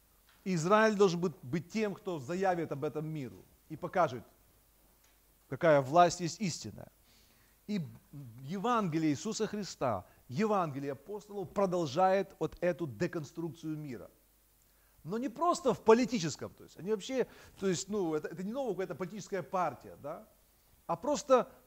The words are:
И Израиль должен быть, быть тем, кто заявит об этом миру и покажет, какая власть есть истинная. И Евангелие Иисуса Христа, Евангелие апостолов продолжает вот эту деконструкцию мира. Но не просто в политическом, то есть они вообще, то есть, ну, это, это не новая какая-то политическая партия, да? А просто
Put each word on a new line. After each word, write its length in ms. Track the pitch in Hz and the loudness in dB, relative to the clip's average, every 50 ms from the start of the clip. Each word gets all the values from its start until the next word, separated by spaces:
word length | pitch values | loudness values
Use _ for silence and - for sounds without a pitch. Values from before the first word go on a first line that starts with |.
| _ _ _ _ _ _ _ _ - | _ _ _ _ _ _ _ _ -4
И 120 | 196 185 | -2 0
Израиль 400 | 165 151 175 214 214 220 220 220 | 0 4 4 6 6 6 6 6
должен 260 | 190 202 190 165 175 | 6 6 4 4 2
быть, 120 | 175 190 - - | -2 -2 -4 -6
быть 300 | - 123 135 175 - - | -8 -6 -6 -6 -6 -4
тем, 240 | - 220 214 208 190 | -4 -2 -2 -2 -4
кто 240 | - - 190 175 151 | -6 -8 -8 -8 -8
заявит 520 | 120 127 175 185 196 190 180 170 160 139 | -6 -6 -4 0 0 2 2 0 -2 -4
об 120 | 151 139 131 | -4 -4 -4
этом 240 | 151 143 151 156 156 | -4 -4 -6 -6 -6
миру 380 | 156 151 131 113 95 87 - _ _ _ _ - | -6 -8 -8 -10 -12 -16 -20 _ _ _ _ -16
и 80 | 156 135 | -12 -10
покажет, 460 | - 165 - 190 170 135 123 117 92 - _ _ _ _ _ _ _ _ _ _ _ _ _ _ _ _ _ _ _ _ _ _ _ - | -10 -2 2 2 2 2 0 -4 -12 -14 _ _ _ _ _ _ _ _ _ _ _ _ _ _ _ _ _ _ _ _ _ _ _ -12
какая 340 | 135 127 175 165 151 143 | -4 2 4 6 6 6
власть 380 | 135 127 147 175 175 170 - - | 4 4 6 6 6 6 4 0
есть 220 | 180 156 - - | -4 -6 -4 -4
истинная. 500 | 220 175 - - - 107 - - - - - _ _ _ _ _ _ _ _ _ _ _ _ _ _ - | -4 -4 -4 -6 -8 -12 -12 -14 -16 -20 -20 _ _ _ _ _ _ _ _ _ _ _ _ _ _ -6
И 120 | 208 202 151 117 113 - - _ - 143 143 120 107 120 | -6 -6 -6 -6 -10 -16 -20 _ -18 -16 -16 -16 -16 -14
Евангелие 680 | 135 135 185 202 185 240 247 226 208 175 147 165 160 156 | -10 -8 -6 -4 0 0 2 2 2 0 0 2 2 2
Иисуса 360 | 143 - - 214 208 - 220 - | 2 0 -2 -4 -4 -2 -4 -4
Христа, 580 | - 214 196 - - - 147 127 107 92 - - - - _ - | -4 -6 -8 -8 -6 -2 0 0 0 -2 -4 -8 -18 -20 _ -8
Евангелие 640 | 123 143 220 214 214 196 175 156 127 139 143 139 | -2 0 0 2 2 2 0 0 -4 -4 -6 -6
апостолов 640 | 135 - - - 208 208 - - 202 202 185 - - | -6 -8 -10 -12 -12 -12 -12 -12 -10 -10 -10 -6 -2
продолжает 840 | - 196 185 170 180 170 139 120 165 185 190 190 196 190 - - - | 0 2 2 2 2 0 0 4 4 6 6 6 4 2 -2 -4 -6
вот 180 | 160 151 - - | -6 -6 -4 -2
эту 260 | - 175 175 175 170 143 | 0 0 0 0 -4 -6
деконструкцию 880 | 113 104 175 160 170 170 147 - - 165 165 170 - - - 160 156 151 | -4 -2 -2 -2 -2 -4 -8 -8 -8 -8 -8 -8 -8 -8 -8 -6 -6 -6
мира. 340 | 151 143 120 98 85 - _ _ _ _ _ _ _ _ _ _ _ _ _ _ _ _ _ _ - | -8 -10 -10 -12 -14 -16 _ _ _ _ _ _ _ _ _ _ _ _ _ _ _ _ _ _ -10
Но 140 | 147 196 233 | -8 -6 -4
не 120 | 254 277 | -4 -6
просто 440 | 233 269 330 349 320 - - 262 190 | -2 2 2 2 2 4 2 2 2
в 80 | - | 4
политическом, 720 | - - 226 240 262 - 254 208 160 151 - - 117 98 - | 8 8 8 8 6 4 0 -2 -2 -2 -4 -6 -8 -12 -12
то 100 | - 101 | -14 -20
есть 140 | - - - | -20 -16 -10
они 140 | 156 196 | -6 -4
вообще, 360 | 220 202 180 - 262 262 208 - - - - - - - | -4 -4 -4 -4 -2 -2 -2 -2 -6 -14 -20 -20 -10 -4
то 80 | 185 190 | -2 -2
есть, 200 | 180 - - - | -2 -2 -4 -4
ну, 260 | 208 214 185 160 156 | -4 -2 -2 0 -2
это, 140 | 151 151 202 | -2 -4 -6
это 160 | - 156 185 | -8 -8 -8
не 80 | 202 | -6
новая 220 | 226 285 277 240 180 | -4 -4 -4 -4 -4
какая-то 220 | 185 190 180 175 | -4 -4 -6 -6
политическая 480 | 127 185 165 208 214 156 - 202 185 175 | -8 -8 -8 -10 -12 -10 -8 -6 -6 -6
партия, 520 | 180 - 185 175 151 120 - - 104 87 85 | -4 -2 -2 -2 -2 -4 -6 -12 -18 -16 -14
да? 260 | 110 143 165 196 220 - _ _ _ _ _ _ _ _ _ _ _ - | -12 -12 -12 -12 -14 -20 _ _ _ _ _ _ _ _ _ _ _ -6
А 100 | 165 165 | -6 -4
просто 520 | - 277 294 233 - - 262 247 196 - - - _ | -2 -2 -2 -2 4 6 6 6 6 4 -4 -20 _